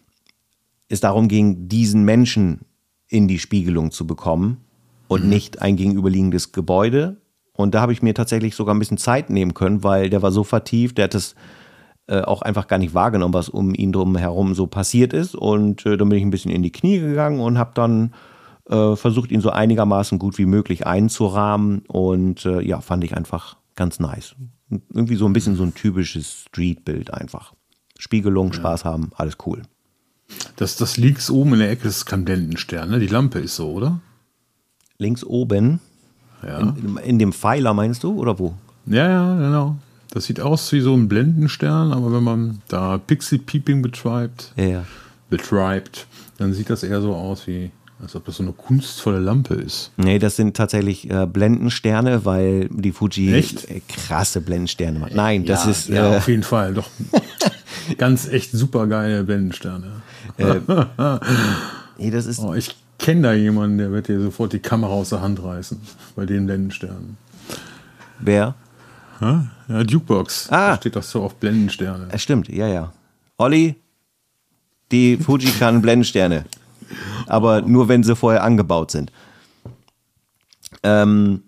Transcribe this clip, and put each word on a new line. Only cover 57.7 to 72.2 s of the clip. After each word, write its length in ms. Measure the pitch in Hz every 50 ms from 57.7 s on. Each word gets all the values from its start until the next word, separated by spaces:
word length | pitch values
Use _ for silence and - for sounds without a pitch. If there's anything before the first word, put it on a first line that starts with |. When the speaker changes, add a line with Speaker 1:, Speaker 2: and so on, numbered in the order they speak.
| - - - 165 - -
Speaker 2:
Ganz 300 | 123 127 131 123 - -
echt 240 | 131 127 - -
supergeile 720 | - 113 123 135 - 120 110 107 110 107 107 107 107 101 98
Blendensterne. 800 | 92 104 101 95 92 85 - - 92 92 92 90 98 104 110 110 - - - - 101 - -
Speaker 1:
Äh, 220 | 101 98 98 92 - -
Speaker 2:
<laughs> 520 | 185 170 127 - - - 131 147 135 117 - - 127 120 110 104 101 78 - - - - - - - -
Speaker 1:
nee, 140 | 98 110
das 140 | 110 117 110
ist 140 | 107 120 113
Speaker 2:
Oh, 140 | 110 98 82
ich 220 | 113 120 - - - _ _ _ -
kenn 260 | - 156 165 175 147
da 100 | 120 110
jemanden, 440 | 107 107 107 107 107 104 104 104 101
der 140 | 104 98
wird 160 | 98 107 101 -
dir 120 | 104 98
sofort 320 | 101 101 95 - 117 101 -
die 60 | 101
Kamera 320 | - - 120 113 110 98
aus 180 | 98 101 95 90
der 120 | 107 92
Hand 200 | 92 98 101 92 92
reißen, 360 | 92 90 90 92 - - 104 107 - - - - - -
bei 100 | - 101
den 200 | 92 101 101 98 98
Blendensternen. 720 | 98 95 98 95 - - - 92 95 92 90 92 104 - _ _ - - - - - - - - - - - - - - - - - -
Speaker 1:
Wer? 360 | - 101 101 101 104 120 135 - - _ _ - - - - - - - - -
Speaker 2:
Hä? 200 | 104 110 143 170 147 117 - - - -
Ja, 120 | 113 110
Jukebox. 680 | 120 107 135 165 156 - 113 95 92 - - - - -
Speaker 1:
Ah. 200 | 143 170 196 202
Speaker 2:
Da 60 | 156 -
steht 180 | - 117 -
doch 60 | 104 95
so 200 | - - 117 101
auf 120 | 98 -
Blendensterne. 720 | - - 104 107 110 104 101 - - 92 95 95 92 92 92
Speaker 1:
Es 100 | 107 107